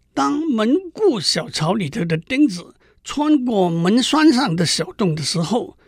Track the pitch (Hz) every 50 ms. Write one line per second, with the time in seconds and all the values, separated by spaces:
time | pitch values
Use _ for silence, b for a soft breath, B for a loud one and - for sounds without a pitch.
0 | _ _ _ - 277 277 285 294 320 330 254 220 214 226 277 381 381 339 - -
1 | 440 392 277 208 151 - - 175 151 123 - - 151 160 196 226 190 139 - -
2 | 175 170 165 160 - - 254 269 302 285 185 175 170 - b b b b b b
3 | _ - - 277 294 302 302 294 247 247 233 196 180 175 165 165 170 180 214 254
4 | 247 - - 302 311 320 277 240 - - 160 175 175 147 - - 160 - - -
5 | 214 180 156 160 143 - - 165 170 151 208 247 190 - - b b